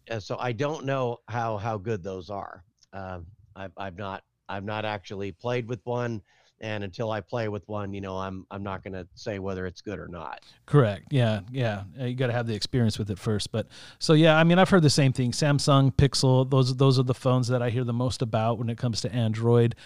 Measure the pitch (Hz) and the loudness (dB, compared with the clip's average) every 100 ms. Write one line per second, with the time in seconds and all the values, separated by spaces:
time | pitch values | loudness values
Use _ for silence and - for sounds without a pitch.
0 | - 113 - 123 127 113 143 156 135 135 | -10 -10 -8 -6 -6 -4 -4 -4 -4 -2
1 | 123 117 - 117 113 107 113 110 92 107 | -4 -6 -8 -4 -4 -4 -4 -6 -4 -6
2 | 85 95 87 101 - 98 _ _ _ 95 | -6 -10 -8 -10 -10 -14 _ _ _ -14
3 | 95 92 82 98 _ - 98 90 98 87 | -12 -12 -14 -20 _ -14 -14 -12 -12 -10
4 | 101 95 _ _ - 98 98 107 107 107 | -10 -10 _ _ -12 -10 -6 -6 -6 -8
5 | - 98 101 87 120 123 113 117 - 120 | -10 -10 -10 -8 -4 -4 -4 -8 -6 -4
6 | 120 110 - _ _ _ 110 107 101 87 | -4 -6 -12 _ _ _ -8 -6 -8 -6
7 | 113 107 101 123 110 104 - 104 98 101 | -4 -4 -6 -6 -4 -6 -8 -8 -8 -8
8 | 98 95 95 92 - 98 98 95 104 95 | -8 -6 -6 -8 -12 -10 -8 -8 -10 -12
9 | 90 - - 101 95 92 92 90 - 92 | -12 -14 -10 -8 -6 -6 -8 -10 -12 -10
10 | 82 85 76 - _ _ - 143 117 98 | -10 -12 -12 -14 _ _ 2 4 4 0
11 | - 123 117 107 92 131 117 101 95 - | -4 0 2 0 -4 -4 -4 -4 -8 -8
12 | 127 123 127 120 117 107 - 131 117 - | -8 -4 -2 -2 -4 -6 -2 0 0 0
13 | 107 98 - 104 - 113 104 - - - | -6 -4 -2 -2 -2 -6 -6 -12 -20 -10
14 | - 156 160 156 165 175 185 196 151 143 | 4 6 8 8 6 6 6 6 6 6
15 | 135 123 123 113 151 143 - 139 135 - | 2 2 -2 0 2 2 4 6 6 4
16 | 139 - 131 127 131 135 127 127 135 127 | 2 4 4 4 4 4 2 4 4 4
17 | 127 127 131 127 120 127 120 120 120 120 | 2 0 2 2 2 0 0 -2 -2 -2
18 | 127 - 123 113 113 113 117 117 123 113 | -2 -2 -2 0 0 0 -4 -2 -2 -2
19 | 120 127 113 110 117 120 117 120 | -4 0 0 2 4 6 6 2